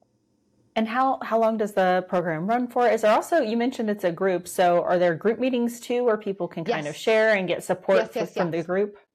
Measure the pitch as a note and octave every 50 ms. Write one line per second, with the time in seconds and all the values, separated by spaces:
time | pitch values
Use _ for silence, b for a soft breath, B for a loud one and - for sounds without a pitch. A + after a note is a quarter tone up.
0 | _ _ _ _ _ _ _ _ _ _ _ _ _ _ - A3 A3 A3 A3 B3+
1 | C4 C4+ C4 - - - A3 A3+ A3+ A3 A3+ A3 G#3+ G3+ G#3 G3 F#3 F#3 F3+ F#3
2 | F3+ F3+ - F3+ E3 F3 D#3+ D#3 E3+ G3 A3+ B3 B3 A#3+ - B3+ A#3+ A#3 G#3 A3+
3 | A3 G#3+ A3 C#4 F4+ - F4 E4 C4+ G#3+ A3 A#3 A#3 B3 B3+ - A#3 G#3 G#3 G#3
4 | - F3+ E3+ D#3+ F#3+ G3 F#3 F3 F3+ - - - F#3 F3 F3 F3 D#3+ - F3+ F3+
5 | F3+ F3 E3+ D3+ - G#3+ A3+ A3 B3 C4 B3+ A#3+ A#3+ A#3 A#3 - - - B3 A#3+
6 | B3 A#3+ G#3+ G#3+ G#3+ G3+ G3 - F3+ E3+ - F3 E3 F3+ A#3+ D#3+ D3+ D3 D#3 -
7 | - - A3 A3 A3 A3 G#3+ G3 F#3 F3+ E3+ - F#3 - F#3 F#3 - - G3 F#3
8 | E3 E3+ - A#3+ F3+ - - G#3+ F#3+ E3+ D#3 E3+ D#3+ E3+ F3+ F#3+ G#3 G#3 G3+ -
9 | _ _ _